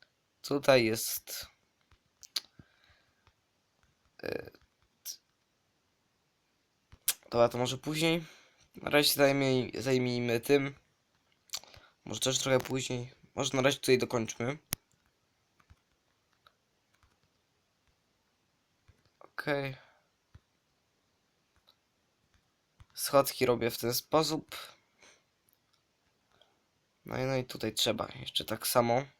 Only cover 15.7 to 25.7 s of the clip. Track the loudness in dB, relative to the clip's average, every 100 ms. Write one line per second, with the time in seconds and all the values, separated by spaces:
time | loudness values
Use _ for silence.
15.7 | _ _ _ _ _ _ _ _ _ _
16.7 | _ _ _ _ _ _ _ _ _ _
17.7 | _ _ _ _ _ _ _ _ _ _
18.7 | _ _ _ _ _ -14 -8 -4 -2 -4
19.7 | -8 -16 _ _ _ _ -20 _ _ _
20.7 | _ _ _ _ _ _ _ _ _ _
21.7 | _ _ _ _ _ _ _ _ _ _
22.7 | _ -20 -10 2 4 2 2 0 2 0
23.7 | -2 -4 -4 0 0 2 -2 -8 -16 -18
24.7 | -20 _ _ -20 _ _ _ _ _ _